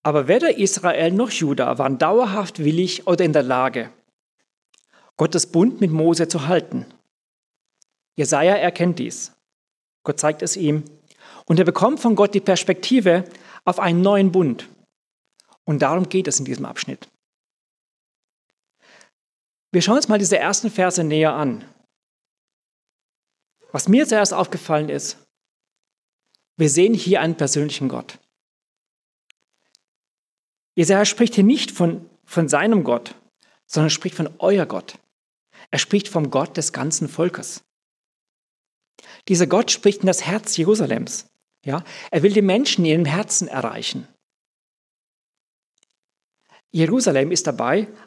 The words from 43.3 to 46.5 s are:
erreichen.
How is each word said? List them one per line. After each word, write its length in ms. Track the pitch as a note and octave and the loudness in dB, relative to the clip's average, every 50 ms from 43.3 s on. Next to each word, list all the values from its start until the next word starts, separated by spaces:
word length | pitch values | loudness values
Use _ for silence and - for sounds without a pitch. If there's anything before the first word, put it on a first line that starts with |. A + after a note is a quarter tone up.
| - - F3+ - | -4 -4 -4 -4
erreichen. 600 | - C3+ A#2+ A2+ - A#2 A#2 - - C3 B2 - _ _ _ _ _ _ _ _ _ _ _ _ _ _ _ _ _ _ _ _ _ _ _ _ _ _ _ _ _ _ _ _ _ _ _ _ _ _ _ _ _ _ _ _ _ _ _ _ | -6 -6 -6 -6 -8 -8 -10 -8 -10 -10 -14 -14 _ _ _ _ _ _ _ _ _ _ _ _ _ _ _ _ _ _ _ _ _ _ _ _ _ _ _ _ _ _ _ _ _ _ _ _ _ _ _ _ _ _ _ _ _ _ _ _